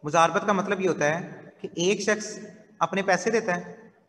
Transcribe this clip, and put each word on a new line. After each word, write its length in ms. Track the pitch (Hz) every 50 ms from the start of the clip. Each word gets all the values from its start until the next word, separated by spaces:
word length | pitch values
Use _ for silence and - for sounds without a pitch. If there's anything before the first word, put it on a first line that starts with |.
| -
मुजारबत 380 | 151 147 170 165 165 165 196 190 202
का 60 | 208
मतलब 280 | 185 190 190 202 190
ये 60 | 190 180
होता 180 | 151 - 147
है 160 | 147 156 170 190 - - - - - - _
कि 80 | - - - 160 175 185
एक 100 | 214 -
शख्स 380 | - - 214 214 - - - - - - - - - _ - _
अपने 200 | 170 165 - 190
पैसे 300 | 190 196 185 180 - 226
देता 220 | 220 226 170 - 175
है 380 | 175 175 - - - - - _ _ _